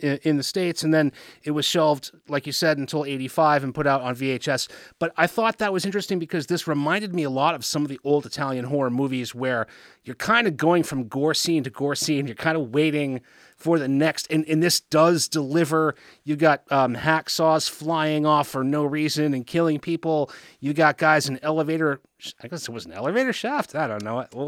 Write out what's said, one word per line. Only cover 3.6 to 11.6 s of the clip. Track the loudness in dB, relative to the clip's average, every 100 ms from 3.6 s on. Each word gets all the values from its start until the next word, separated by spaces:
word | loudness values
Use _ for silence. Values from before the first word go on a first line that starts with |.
and | 0
put | 0 2
out | 2
on | 0
V | -2 -2
H | -2 -2
S. | -2 -4 -12 -20 -4
But | -2 2
I | 2
thought | 2 0 0
that | -2
was | -2 -2
interesting | -4 -2 -4
because | -2 -4 -2
this | -2 0
reminded | -2 0 0 -2
me | -2
a | -2
lot | 2 2
of | 0
some | -4 -4
of | -4
the | -4
old | 0 0 0
Italian | -6 -4 -4 -2
horror | -2 0
movies | 0 -2 -2 -6
where | -4 -2 -2 -4 -10 -20 _
you're | -16 -6
kinda | 0 2 2
going | 2 4 4
from | 2 -4 -4
gore | -2 0
scene | 0 0 0